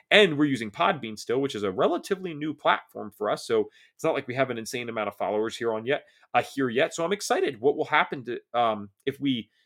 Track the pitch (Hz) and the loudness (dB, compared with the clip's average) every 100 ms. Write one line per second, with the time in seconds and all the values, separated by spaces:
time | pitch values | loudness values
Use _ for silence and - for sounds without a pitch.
0 | - 196 196 143 147 123 110 - 185 156 | 4 6 6 6 2 2 -4 0 0 0
1 | 117 107 - 127 139 107 101 95 196 320 | -6 -8 -2 0 0 -2 -4 0 0 0
2 | - 190 185 147 156 135 160 202 - 110 | -4 -6 -6 -8 -8 -2 2 2 -2 -12
3 | 107 - 104 151 - 113 104 _ _ - | -12 -4 -2 -2 0 0 0 _ _ -4
4 | 160 135 135 123 127 113 113 123 117 113 | -2 -2 -2 -2 0 -2 -6 -8 -6 -4
5 | 101 - 95 107 113 - 117 110 117 147 | -4 -2 -2 0 0 -2 -2 -2 -2 -4
6 | - _ _ 123 - 139 131 113 165 - | -4 _ _ 0 0 -2 0 2 0 0
7 | 165 196 - 381 381 117 135 147 139 151 | -2 -2 0 0 0 0 0 0 2 2
8 | 180 147 120 110 _ 120 117 104 101 _ | 2 -2 -8 -10 _ 0 2 0 -6 _
9 | 131 127 139 123 104 _ | -6 -2 -2 -2 -4 _